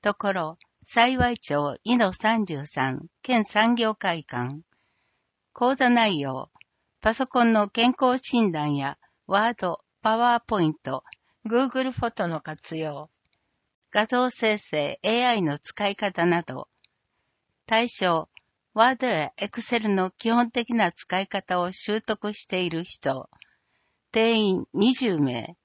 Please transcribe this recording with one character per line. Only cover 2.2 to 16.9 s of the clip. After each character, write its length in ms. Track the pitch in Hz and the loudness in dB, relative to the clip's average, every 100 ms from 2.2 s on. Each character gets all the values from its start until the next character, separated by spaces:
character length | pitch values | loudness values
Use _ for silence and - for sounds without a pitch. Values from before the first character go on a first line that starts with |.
| 214 226 190 | 0 0 -2
十 200 | 147 147 | -6 -8
三 400 | - 135 131 165 _ | -4 -2 -4 -10 _
県 240 | - 247 214 | -2 0 2
産 300 | 208 233 240 | 2 2 2
業 180 | 226 | 0
会 300 | 214 196 170 | -2 -4 -4
館。 380 | - 123 123 147 - _ _ _ _ _ _ _ _ | -6 -6 -6 -8 -16 _ _ _ _ _ _ _ _
講 220 | - 240 262 | -2 0 2
座 160 | 254 | 4
内 280 | 240 220 165 | 4 4 0
容、 300 | 139 131 - _ _ _ _ _ | -2 -6 -10 _ _ _ _ _
パ 140 | 214 | -2
ソ 140 | 226 262 | 0 -2
コ 160 | 254 | 2
ン 100 | 233 | 4
の 160 | 220 202 | 4 2
健 240 | - 240 247 | 2 2 4
康 220 | 254 254 | 2 0
診 340 | - 240 214 | 0 2 2
断 240 | 160 147 143 | 0 -2 -2
や 220 | 135 143 _ _ - | -4 -8 _ _ -2
ワ 220 | 190 226 | 2 2
ー 40 | |
ド、 280 | 233 185 160 _ _ | -2 -6 -6 _ _
パ 160 | 220 226 | -2 2
ワ 200 | 240 233 | 2 2
ー 40 | - | 0
ポ 140 | 214 | 0
イ 80 | 160 | 0
ン 40 | |
ト、 300 | 156 - 131 - - _ _ 220 | 0 -8 -8 -10 -20 _ _ -2
Google 460 | 233 269 262 262 | 0 0 0 -4
フ 160 | 247 233 | -2 -6
ォ 20 | |
ト 180 | - 175 | -4 -4
の 140 | 160 | -4
活 340 | - 156 - 160 | -8 -14 -10 -6
用、 360 | 156 143 151 _ _ _ _ _ _ _ _ | -6 -8 -14 _ _ _ _ _ _ _ _
画 140 | 208 220 | -2 0
像 240 | 247 254 | 0 0
生 300 | - 220 208 | 0 0 0
成、 400 | - 151 143 147 | -4 -4 -4 -4
エ 220 | 196 233 | -2 0
ー 40 | 247 | 2
ア 60 | |
イ 80 | 233 | 2
の 160 | 165 147 | 0 -2
使 300 | - - 208 | -10 -4 -4
い 80 | 202 | -2
方 320 | 202 185 170 | -6 0 2
な 160 | 170 | 2
ど。 240 | - 131 - _ _ | -2 -12 -12 _ _